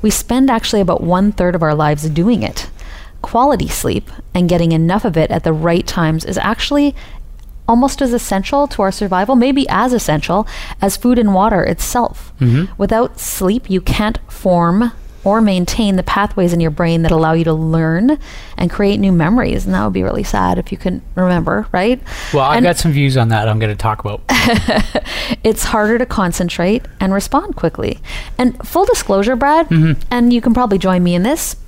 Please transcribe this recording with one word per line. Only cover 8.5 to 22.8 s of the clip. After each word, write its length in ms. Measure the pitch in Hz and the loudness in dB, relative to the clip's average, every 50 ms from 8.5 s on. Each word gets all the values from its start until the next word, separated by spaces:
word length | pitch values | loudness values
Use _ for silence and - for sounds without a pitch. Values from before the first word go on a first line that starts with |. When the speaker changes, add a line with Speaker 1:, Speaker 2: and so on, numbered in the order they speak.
| - 277 285 285 | 0 0 0 0
Speaker 1:
to 140 | - - 202 | 0 -2 -2
our 100 | 190 190 | -2 0
survival, 440 | - 208 196 185 180 196 208 269 | -2 -4 -2 0 0 2 2 4
maybe 300 | 254 233 262 285 277 269 - | 4 4 4 2 0 0 0
as 240 | - 185 226 247 247 | 0 0 0 2 0
essential 540 | 226 - - 156 151 - - 165 190 220 - - - - - - - | 0 0 0 0 0 0 0 0 0 0 -2 -6 -10 -10 -12 -8 -2
as 160 | - 196 - | -2 -2 -2
food 220 | - - 240 247 240 | 0 0 2 2 4
and 160 | 240 208 196 | 4 4 4
water 280 | 185 196 220 220 180 - | 4 4 4 2 2 0
itself. 720 | - 175 - - - - 247 233 - - - - - - - | 0 -2 -4 -4 -4 -2 -2 -2 -2 -4 -8 -16 -16 -6 0
Speaker 2:
Mm-hmm. 320 | 131 120 117 135 170 190 - - | 2 2 2 2 0 -2 -4 -4
Speaker 1:
Without 400 | 196 196 226 226 240 - - - | -2 0 2 2 0 0 -2 -8
sleep, 480 | - - - - 190 180 208 254 - - | -10 -10 -6 -2 0 0 0 0 -2 -2
you 100 | 190 185 175 | -2 -2 0
can't 360 | - - - 214 214 226 - - - | 0 0 0 0 0 -2 -4 -8 -12
form 640 | - - - 196 180 170 170 170 175 202 233 240 - - - - - - - | -16 -4 0 2 2 4 4 4 2 2 2 0 -2 -6 -16 -16 -18 -4 0
or 160 | 196 202 220 | 2 2 4
maintain 560 | 220 208 190 185 180 - - - 226 202 196 | 4 2 2 2 0 -2 -2 -2 0 0 0
the 60 | 185 180 | 0 0
pathways 500 | - - 196 202 214 - - 190 175 175 | 0 0 0 0 -2 0 0 0 2 2
in 80 | 170 | 2
your 100 | 165 160 | 0 0
brain 300 | 156 - 180 165 165 165 | 0 0 0 0 2 2
that 100 | 165 160 | 2 2
allow 220 | 165 160 160 160 160 | 2 2 2 2 2
you 120 | 165 165 | 2 2
to 80 | 165 160 | 0 0
learn 640 | 156 160 160 160 165 160 160 160 170 208 254 302 294 - - - - - - - - | 0 0 0 0 2 2 2 0 2 2 2 2 0 -2 -12 -14 -16 -16 -14 -6 -2
and 120 | 180 175 | -2 -2
create 280 | - - 208 196 202 208 | 0 0 0 0 2 2
new 100 | 202 196 | 2 2
memories. 540 | 185 170 165 160 214 254 - - - - - | 4 4 4 4 2 2 2 0 0 -2 -2
And 80 | 190 190 | 0 0
that 80 | - 104 | 0 0
would 120 | 107 - | 0 0
be 80 | - - | 0 -2
really 200 | - - - 202 | 0 -2 -2 -4
sad 360 | - - - - 180 185 180 | -2 0 0 2 2 0 0
if 120 | 170 - | -2 -6
you 60 | - | -8
couldn't 260 | - - 196 185 185 - - - | -6 -4 -4 -4 -4 -8 -10 -4
remember, 520 | - 185 180 180 175 165 160 - 202 220 - - | 0 0 2 2 0 0 0 -2 -2 -4 -2 -2
right? 260 | 190 185 220 254 254 - - - - - - - | 0 0 0 0 -2 -4 -12 -12 -12 -10 -2 0
Speaker 2:
Well, 100 | 143 135 | 0 2
I've 140 | 135 151 233 | 2 2 4
Speaker 1:
And 60 | 247 | 4
Speaker 2:
got 100 | 175 170 | 2 2
some 160 | - | 2